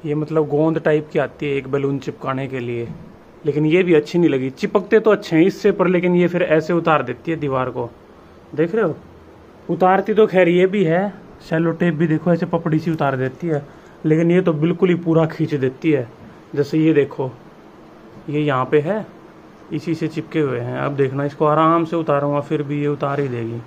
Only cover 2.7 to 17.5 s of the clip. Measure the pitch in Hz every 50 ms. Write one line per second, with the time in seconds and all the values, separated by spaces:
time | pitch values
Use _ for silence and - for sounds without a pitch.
2.7 | 120 117 117 110 - - - - - - - - - - - 151 135 151 151 156
3.7 | 156 180 185 175 165 151 151 - - 175 175 151 139 131 127 135 131 - - 202
4.7 | - 208 196 - 233 214 220 220 208 202 208 - 170 156 165 190 185 - - 208
5.7 | 196 196 185 175 185 175 180 180 180 180 175 170 180 180 180 - 156 160 156 -
6.7 | 180 170 170 170 156 143 127 123 - - - 165 160 147 147 139 131 131 127 127
7.7 | 127 131 120 113 - - - - - - - - - - - - - 151 160 175
8.7 | 190 226 214 165 135 - - - - - - - - - - - - - - -
9.7 | 175 170 185 185 190 196 190 - 214 190 220 - - 185 180 170 175 180 185 190
10.7 | 185 208 185 156 160 180 196 208 196 - - - - - - - 170 160 170 165
11.7 | 160 165 175 175 156 143 170 160 156 156 156 180 175 170 180 175 170 165 165 165
12.7 | 156 156 165 175 160 160 151 139 135 127 131 131 131 - - 170 156 143 147 -
13.7 | - - - - - - - 156 156 160 170 170 170 180 185 180 165 147 151 175
14.7 | 175 170 196 180 175 170 - 165 160 165 160 160 160 - 160 - 151 139 127 131
15.7 | 127 - - 160 151 135 120 120 - - - - - - - - - 139 143 143
16.7 | - 160 156 160 156 143 139 139 - - 135 131 - - - -